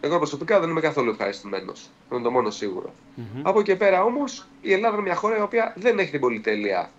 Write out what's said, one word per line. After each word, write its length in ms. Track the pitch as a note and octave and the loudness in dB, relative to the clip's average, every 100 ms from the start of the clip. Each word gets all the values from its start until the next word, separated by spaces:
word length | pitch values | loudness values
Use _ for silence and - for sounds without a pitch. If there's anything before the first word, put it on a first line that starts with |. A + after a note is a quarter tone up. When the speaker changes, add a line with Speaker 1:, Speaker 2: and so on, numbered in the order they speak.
Speaker 1:
Εγώ 160 | D3 E3+ | 2 0
προσωπικά 440 | D3 C#3 E3 G#3 | 0 -4 2 2
δεν 100 | E3 | 4
είμαι 100 | E3 | 0
καθόλου 300 | D#3+ C#3+ A#2+ | 0 0 0
ευχαριστημένος. 800 | G#2+ G2+ G2+ G2+ G2 F#2 - - - | 0 -4 -6 -8 -8 -8 -14 -20 -20
Αυτό 120 | - | -8
είναι 100 | B2 | -4
το 60 | A#2 | 0
μόνο 200 | B2+ G#2+ | 0 0
σίγουρο. 440 | G#2 G#2+ F#2 - - - | -4 -6 -6 -10 -16 -20
Speaker 2:
Μμμ. 260 | - A2+ A#2 | -14 -12 -4
Speaker 1:
Από 180 | D#3 G#3 | 2 2
εκεί 160 | G3+ F#3+ | 2 2
πέρα 280 | G3+ F#3 | 4 4
όμως, 420 | G#3+ B3 C#4 - - - | 2 0 -4 -6 -18 -12
η 120 | - | 0
Ελλάδα 220 | F#3+ A3+ | 2 2
είναι 100 | G#3 | 0
μια 100 | G3 | -2
χώρα 220 | F3 G#3 A3 | 0 0 0
η 40 | |
οποία 340 | G#3 A#3 A3 - | 0 0 0 0
δεν 220 | A3 G#3+ | 0 2
έχει 120 | E3+ | 0
την 100 | C#3+ | 0
πολυτέλεια 680 | B2+ A2+ A2 G#2+ G#2 F#2 E2+ | 0 0 -2 0 0 -2 -2